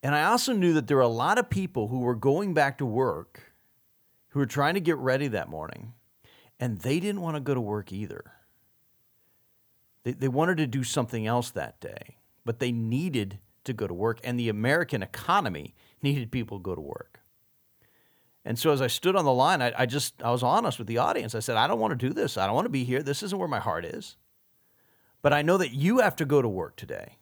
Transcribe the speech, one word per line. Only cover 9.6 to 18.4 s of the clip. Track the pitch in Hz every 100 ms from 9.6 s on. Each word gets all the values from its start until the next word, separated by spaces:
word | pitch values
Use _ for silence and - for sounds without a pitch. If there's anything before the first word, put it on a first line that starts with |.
| _ _ _ _
They, | 120
they | 135 135
wanted | 127 170 170
to | 147
do | 135
something | 123 - 117 117 110
else | 120 120
that | 98 62 -
day, | - - - _ _ _
but | 120 117
they | 123
needed | 117 113 127 180 131 98 98 _ _
to | -
go | 110 101
to |
work, | 87 110 113
and | 127 120
the | 117
American | 104 117 156 170 123
economy | 95 - - 190 135 80 73 _ _ _
needed | 139 143 117
people | 131 107 98
to |
go | 90
to | 85
work. | 71 - - _ _ _ _ _ _ _ _ _ _ _ _ _